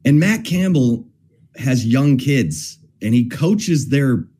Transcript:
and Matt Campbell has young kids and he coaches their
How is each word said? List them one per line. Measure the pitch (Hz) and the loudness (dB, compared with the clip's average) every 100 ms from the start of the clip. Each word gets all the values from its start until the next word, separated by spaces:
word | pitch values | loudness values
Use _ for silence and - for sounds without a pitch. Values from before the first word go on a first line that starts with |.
| - | 2
and | 147 | 2
Matt | 180 220 - | 2 -2 -2
Campbell | 180 190 160 123 117 - _ _ _ _ - | -2 0 2 2 0 -8 _ _ _ _ -8
has | 131 127 110 | -2 0 0
young | 127 143 131 | 2 2 2
kids | 143 139 82 - - - _ _ | 0 0 -2 -6 -12 -18 _ _
and | 107 | 0
he | 120 120 | 0 0
coaches | - 165 208 - 156 107 | -2 0 0 0 -2 0
their | 139 139 113 - | 0 0 -2 -4